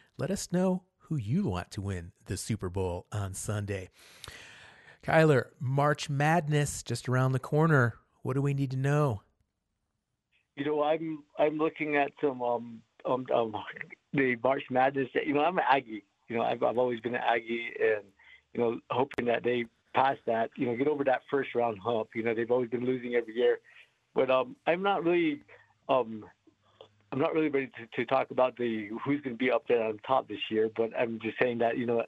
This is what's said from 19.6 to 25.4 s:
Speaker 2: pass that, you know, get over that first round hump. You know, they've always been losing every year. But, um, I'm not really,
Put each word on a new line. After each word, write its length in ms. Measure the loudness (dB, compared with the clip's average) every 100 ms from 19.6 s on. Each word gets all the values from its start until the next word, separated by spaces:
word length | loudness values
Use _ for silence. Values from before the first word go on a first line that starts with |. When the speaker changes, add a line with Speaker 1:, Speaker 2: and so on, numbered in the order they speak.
| -2 _ _
Speaker 2:
pass 240 | 2 2 0 -2
that, 240 | -2 -2 -2
you 100 | -2
know, 100 | 0
get 120 | 0
over 160 | 2
that 180 | 2 0 0
first 240 | -2 -2
round 240 | 0 -2 -2
hump. 320 | -2 -2 -2
You 80 | -4
know, 120 | -2
they've 160 | -2 0
always 180 | 0 0
been 160 | -2
losing 300 | -2 -2 -2
every 200 | -2 -2
year. 260 | 2 2 2 -4 -20 -20 _ _
But, 160 | 0 2
um, 260 | 2 0 -4 -2
I'm 160 | 0
not 220 | 0 0
really, 360 | 2 2 2 -2